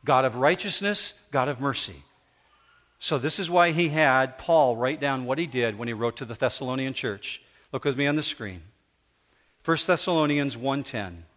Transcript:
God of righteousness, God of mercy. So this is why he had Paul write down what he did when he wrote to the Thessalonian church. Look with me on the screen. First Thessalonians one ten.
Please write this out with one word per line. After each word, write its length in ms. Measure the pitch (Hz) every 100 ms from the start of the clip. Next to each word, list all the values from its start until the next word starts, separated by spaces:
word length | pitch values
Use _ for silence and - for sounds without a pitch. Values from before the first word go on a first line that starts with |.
God 200 | - 131
of 120 | 131 117
righteousness, 760 | 139 185 208 - 202 208 - - _
God 180 | 139 131
of 120 | 127
mercy. 440 | 139 120 - 78 - _ _ _ _ _ _ _ _ _
So 180 | - 143
this 200 | 139 156
is 120 | 170
why 220 | 175 170
he 160 | 160 170
had 500 | 151 151 131 131 -
Paul 380 | - 165 135 117
write 240 | 127 151
down 240 | 143 131
what 140 | 127 135
he 80 | 170
did 300 | 123 117 104
when 120 | 120
he 60 |
wrote 220 | 110 117 -
to 60 |
the 100 | 117
Thessalonian 600 | 117 127 - 127 131 131
church. 480 | 127 123 101 - - _ _ _
Look 120 | 131
with 140 | 147 131
me 80 | 143
on 100 | 151
the 60 |
screen. 400 | 147 - 104 90 87 _ _ _ _ _ _ _ _ _
First 240 | - 160 -
Thessalonians 680 | 175 - 170 151 147 139 117
one 280 | 131 139
ten. 420 | - 113 95 85 82